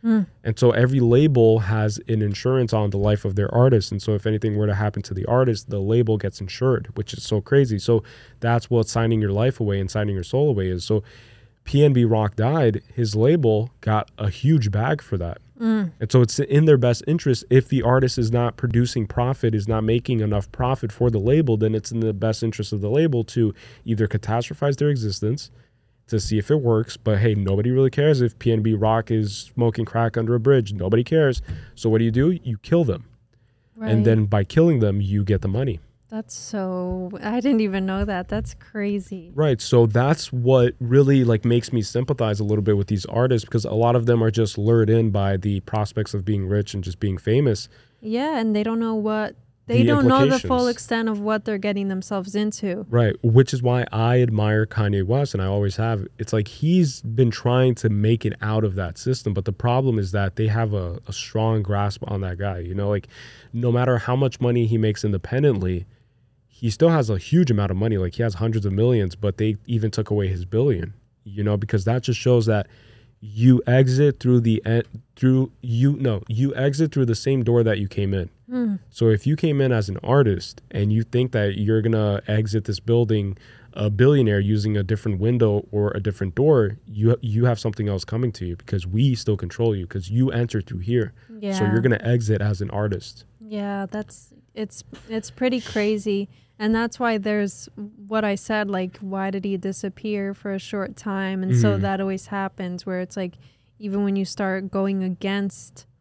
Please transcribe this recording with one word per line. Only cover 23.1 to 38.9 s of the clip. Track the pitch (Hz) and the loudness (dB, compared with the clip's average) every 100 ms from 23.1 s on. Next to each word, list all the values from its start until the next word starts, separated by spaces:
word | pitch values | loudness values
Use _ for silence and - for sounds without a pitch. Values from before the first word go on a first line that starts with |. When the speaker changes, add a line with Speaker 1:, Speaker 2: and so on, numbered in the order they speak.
| 123 | 0
Speaker 2:
to | 110 - 113 - - - | -2 0 0 -2 -18 -16
either | - 110 107 | -4 0 0
catastrophize | 104 - 113 120 151 143 139 | -2 -2 -4 -4 -4 -2 0
their | 147 | 0
existence | 139 110 95 107 127 - - _ _ _ _ _ | 0 -4 -4 -4 -4 -8 -20 _ _ _ _ _
to | 110 | -4
see | - 107 | 0 -2
if | 101 | 2
it | 151 | 0
works. | 123 110 117 - | 2 0 0 -6
But | - 104 | -2 2
hey, | 113 | 2
nobody | 104 98 98 113 | 2 0 0 2
really | 127 135 | 2 2
cares | 135 151 143 | 2 2 2
if | 120 - | 0 0
P | 117 | 0
N | 110 | 2
B | 110 | 2
Rock | 110 107 113 110 | 2 2 0 0
is | 110 107 101 - | -2 -2 -6 -10
smoking | - 120 110 | 0 0 0
crack | 110 113 117 117 | -4 0 0 0
under | 113 | 0
a | 120 | 2
bridge. | 117 139 107 | 4 4 2
Nobody | 101 90 117 | -4 0 0
cares. | 123 160 147 123 - - - | 2 2 2 0 -6 -12 -14
So | - 113 | -4 0
what | 110 | 2
do | |
you | 117 | 2
do? | 113 151 180 | 2 2 0
You | - 107 | -4 -8
kill | - 170 | 0 0
them. | 143 87 - _ _ _ _ _ _ - | 2 -2 -8 _ _ _ _ _ _ -8
And | 156 110 | 0 2
Speaker 1:
Right. | |
Speaker 2:
then | 107 110 | 4 4
by | 107 104 | 2 0
killing | 95 156 170 143 | 0 4 4 4
them, | 107 101 | 2 0
you | 98 101 | 0 -2
get | 98 98 | 0 0
the | 98 | 0
money. | 101 135 87 - _ _ | -2 -4 -6 -12 _ _
Speaker 1:
That's | 220 220 | -12 -12
so, | - - 214 190 180 180 185 180 - | -16 -10 -6 -6 -6 -6 -6 -8 -8
I | 214 240 | -4 -2
didn't | 254 233 | 2 2
even | 214 190 190 | 0 -2 -2
know | 190 | -2
that. | 208 190 180 | -2 -4 -4
That's | 208 226 | -6 -6
crazy. | - - 214 202 | -14 -14 -6 -4